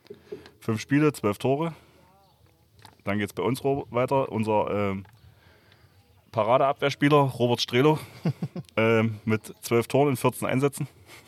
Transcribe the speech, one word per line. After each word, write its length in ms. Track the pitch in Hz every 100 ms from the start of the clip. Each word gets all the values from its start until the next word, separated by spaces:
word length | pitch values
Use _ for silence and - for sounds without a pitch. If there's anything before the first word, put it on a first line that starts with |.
| - - - - - _
Fünf 180 | - 110
Spiele, 320 | - 143 151
zwölf 260 | - 104 101
Tore. 340 | 131 139 165 156 _ _ _ _ _ _ _ _ _ _ - -
Dann 140 | - 104
geht's 140 | 101
bei 100 | -
uns 180 | 92 135 135
ro-, 200 | 139 -
weiter. 420 | 117 127 135 -
Unser, 380 | 107 110 107 76
ähm, 340 | 98 101 98 98 - - _ _ _ _ _ _ _ _ _ _
Paradeabwehrspieler 840 | 117 107 131 139 - 139 - 143 147
Robert 420 | 135 123 123 120
Strelo, 400 | - 123 147 156 - - 170 -
<laughs> 400 | 151 - - -
ähm, 420 | 113 113 113 104 110
mit 280 | 110 - -
zwölf 260 | - 117 110
Toren 200 | 131 143
in 40 | 127
vierzehn 320 | 127 - 98
Einsätzen. 400 | 127 143 - 143 - - -